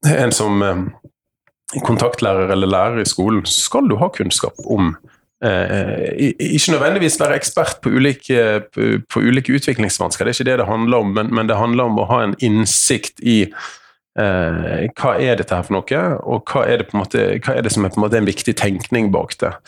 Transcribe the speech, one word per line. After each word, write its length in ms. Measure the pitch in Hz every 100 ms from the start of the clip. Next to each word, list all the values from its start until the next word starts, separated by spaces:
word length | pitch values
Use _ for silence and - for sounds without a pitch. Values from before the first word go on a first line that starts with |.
| 151 147
en 160 | 123
som, 320 | 110 107 101
eh, 240 | 101 90 92 - - _ _ _ _ _ - 135 -
kontaktlærer 640 | 113 120 - 107 98 95
eller 160 | 95 98
lærer 380 | 95 101 117
i 20 | 98
skolen, 380 | - 95 110 90
så 220 | - -
skal 180 | 240 277
du 80 | 107
ha 60 | 180
kunnskap 480 | - 92 - - - -
om, 300 | 110 90 78 - _ _ _ 117
eh, 640 | 92 92 98 95 107 - -
i, 140 | 139
i, 160 | - 165 151
ikke 160 | -
nødvendigvis 460 | 156 143 190 165 -
være 140 | 147 139
ekspert 400 | - - 160 -
på 80 | -
ulike, 680 | 120 139 131 - 123 113 107 104
på, 140 | - 110 110 110
på 160 | -
ulike 320 | 113 127 131
utviklingsvansker, 720 | 135 - 135 101 - 90 - 117
det 80 |
er 40 | 120
ikke 80 | 131
det 60 | 127
det 20 | 101
handler 380 | 110 117 123 104
om, 60 |
men, 160 | 101 110
men 160 | 113 110
det 140 | 107
handler 300 | 117 120 123
om 100 | 107
å 60 | 98
ha 140 | 120 107
en 80 | 98
innsikt 800 | 123 107 107 - - 123 - -
i, 320 | 117 113 95 - - - - _ _ -
eh, 720 | 104 92 82 82 80 - 117 -
hva 160 | 135 -
er 160 | 135 113
dette 160 | -
her 140 | 90 87
for 100 | 98
noe, 240 | - 139 180 135 -
og 240 | 120 -
hva 160 | 139 -
er 160 | -
det 60 | 113
på 80 | 104
en 60 |
måte, 220 | 104 120 98 104 -
hva 80 |
er 80 | 127 117
det 60 | -
som 100 | 98
er 80 |
på 80 | 101
en 40 | 104
måte 100 | 113
en 140 | 104
viktig 220 | 95 - 107
tenkning 540 | 104 95 - 123 107
bak 240 | 95 82 -
det. 140 | - -